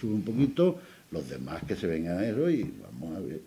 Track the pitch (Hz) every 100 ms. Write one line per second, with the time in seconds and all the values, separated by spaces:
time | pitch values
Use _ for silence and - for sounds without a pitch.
0 | 113 107 107 113 139 165 180 175 - -
1 | - 80 71 65 65 80 - 92 92 80
2 | 82 90 113 110 170 147 - - 50 60
3 | 80 82 69 78